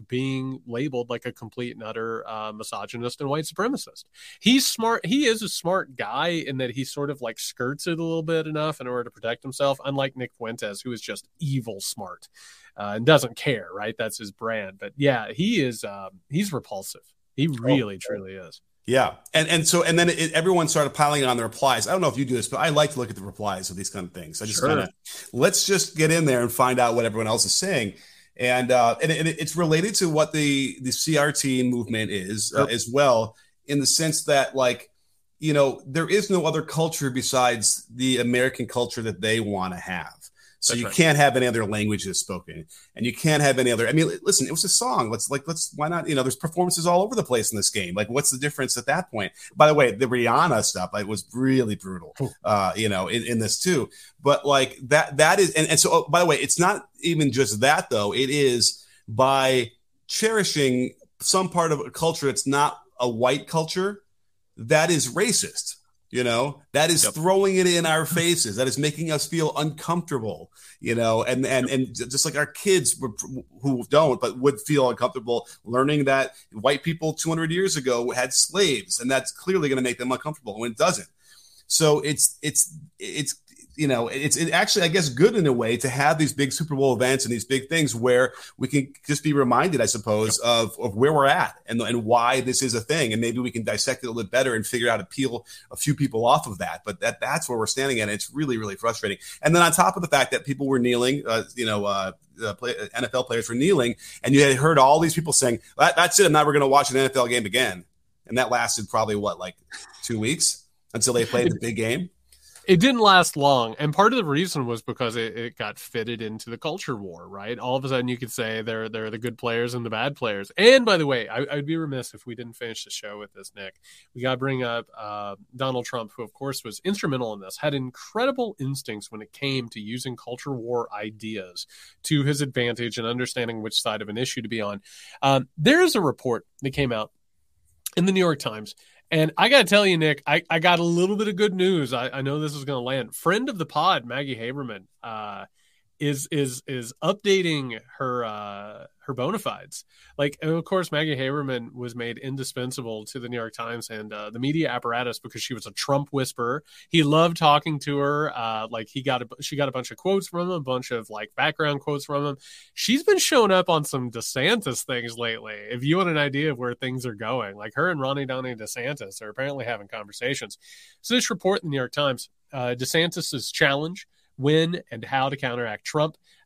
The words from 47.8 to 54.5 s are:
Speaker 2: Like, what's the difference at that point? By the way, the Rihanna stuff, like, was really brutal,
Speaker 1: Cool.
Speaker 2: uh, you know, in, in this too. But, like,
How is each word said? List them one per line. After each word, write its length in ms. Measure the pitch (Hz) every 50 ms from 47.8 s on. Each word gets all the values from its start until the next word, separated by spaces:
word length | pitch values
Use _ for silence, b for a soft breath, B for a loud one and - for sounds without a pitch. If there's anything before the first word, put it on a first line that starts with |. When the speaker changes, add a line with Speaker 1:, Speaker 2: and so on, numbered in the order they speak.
| 92 87 90
Speaker 2:
Like, 140 | 101 107 107
what's 220 | 120 143 143 -
the 80 | 131 127
difference 400 | 139 147 - - 131 123 - 120
at 80 | -
that 240 | - 143 175 185 -
point? 220 | - 110 98 90 - B B B B
By 120 | - 151
the 80 | 151 151
way, 160 | 147 139 120
the 160 | 101 107 131
Rihanna 580 | 120 123 123 120 117 117 139 165 180 127 107 101
stuff, 260 | - - 95 92 90 -
like, 120 | 104 104
was 200 | 98 107 95 - - -
really 400 | 120 131 131 131 131 120 107 104
brutal, 400 | 92 - 95 92 87 82 - -
Speaker 1:
Cool. 160 | - 139 113 - _
Speaker 2:
uh, 300 | - - 107 101 95 90 82
you 140 | 101 113 107
know, 200 | 98 92 95 82
in, 160 | 104 120 -
in 140 | - 120 113
this 200 | 113 98 - -
too. 320 | - 180 180 139 107 - B B B B B B
But, 240 | - 139 143 - -
like, 320 | 143